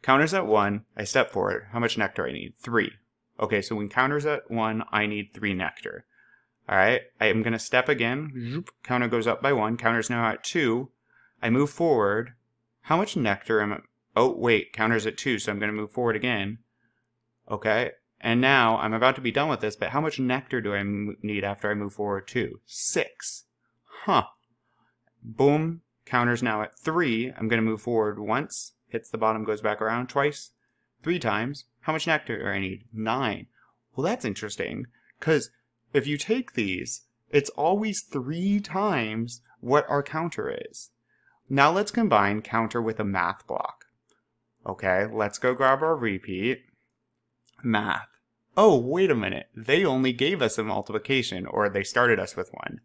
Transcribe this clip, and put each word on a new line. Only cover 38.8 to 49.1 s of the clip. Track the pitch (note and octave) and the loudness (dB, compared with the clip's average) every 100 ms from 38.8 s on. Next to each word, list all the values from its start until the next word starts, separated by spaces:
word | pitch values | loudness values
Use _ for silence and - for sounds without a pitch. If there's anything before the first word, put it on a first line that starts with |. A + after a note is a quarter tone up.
| G#3 D#3+ A2 A2 A#2 - _ _ | 2 0 -2 -2 -4 -8 _ _
what | A#2+ C#3+ - | 2 2 4
our | C#3+ | -2
counter | C#3 D#3 E3+ - C#2 - - | -2 -6 -6 -4 -6 -6 -10
is. | - - _ _ _ _ _ _ | -16 -20 _ _ _ _ _ _
Now | C3+ C#3+ | 4 4
let's | F3+ G#3 | 4 0
combine | - A3 A2+ G2+ G#2 | 0 4 6 4 0
counter | G#2+ A2+ A2+ A#2+ | -2 -2 0 -2
with | A2+ A2 | -2 -2
a | |
math | G#2 F#2+ F2 G2 - | -2 0 0 -2 -6
block. | - - - - _ _ _ _ _ _ _ | -6 -6 -10 -20 _ _ _ _ _ _ _
Okay, | - F#2+ G2 F#2 G#2 | -10 -4 0 2 0
let's | A2 G#2 - | -2 -4 0
go | B2+ | -2
grab | B2+ C3+ C3+ | 2 2 4
our | D#3 D#3 | 2 0
repeat. | A#2 F#2+ - F#2+ A2 C3 _ _ _ _ _ _ _ _ _ _ | 0 -4 -6 -4 -2 -4 _ _ _ _ _ _ _ _ _ _
Math. | B2 G#2+ G#2 D#2+ - _ _ _ _ - | 0 0 0 -4 -6 _ _ _ _ 6
Oh, | G#3+ D3 | 8 8
wait | B2 E3 F#3+ | 4 2 2